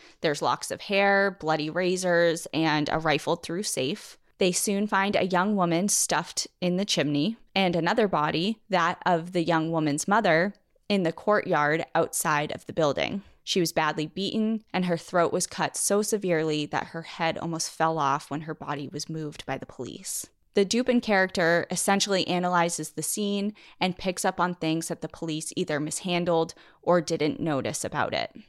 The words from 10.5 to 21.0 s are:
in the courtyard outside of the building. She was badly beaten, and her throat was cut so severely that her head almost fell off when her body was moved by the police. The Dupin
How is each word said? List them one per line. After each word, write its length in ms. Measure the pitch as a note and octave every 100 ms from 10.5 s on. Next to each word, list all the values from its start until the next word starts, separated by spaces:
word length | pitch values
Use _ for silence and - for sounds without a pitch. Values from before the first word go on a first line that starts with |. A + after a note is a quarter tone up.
| - _ _ -
in 140 | G3+
the 100 | E3+
courtyard 720 | - - G#3 - D#3 D3 D#3+ -
outside 580 | E3 - - E3 D3 D3+
of 140 | - -
the 60 |
building. 500 | - D3+ - C#2 G3 - -
She 180 | - G3
was 120 | E3
badly 340 | - D#3 D3+ D#3
beaten, 580 | - G3 A3 A3 A3 -
and 120 | F#3
her 120 | F3+ E3
throat 360 | - F3+ E3
was 140 | F3+ -
cut 300 | - D#3+ -
so 260 | - G3+
severely 640 | G#3+ G#3 F#3+ D#3+ D#3+ D3+ D3
that 220 | D3+ -
her 140 | E3
head 360 | E3 - E3 -
almost 320 | E3+ D#3+ -
fell 280 | - D#3+ E3
off 320 | C#3 D3 -
when 120 | C#3+
her 120 | D#3
body 340 | D3+ C3+ D3 C#3
was 200 | D3 -
moved 380 | D#3+ D3+ - -
by 100 | C3+
the 100 | -
police. 600 | - B2 - - - - _ _
The 100 | G3+
Dupin 380 | G3 A#3 B3+ A#3+